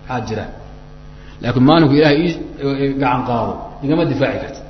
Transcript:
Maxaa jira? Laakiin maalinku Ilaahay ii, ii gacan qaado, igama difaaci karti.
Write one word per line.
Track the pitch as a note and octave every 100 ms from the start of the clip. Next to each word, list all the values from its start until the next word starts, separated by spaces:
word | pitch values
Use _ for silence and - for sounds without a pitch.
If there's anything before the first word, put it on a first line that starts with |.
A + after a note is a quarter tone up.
Maxaa | - B2+ G#2+
jira? | G#2+ F#2+ - - - - - - - - -
Laakiin | A#2 A#2+
maalinku | C3 E3 D3
Ilaahay | C#3+ D#3 C#3+
ii, | F3 D#3+ - -
ii | C#3 C#3 C#3 C3+
gacan | C3 B2+
qaado, | A#2+ A#2 G#2+ - - -
igama | C3+ D#3+
difaaci | D3+ B2 B2+ -
karti. | - -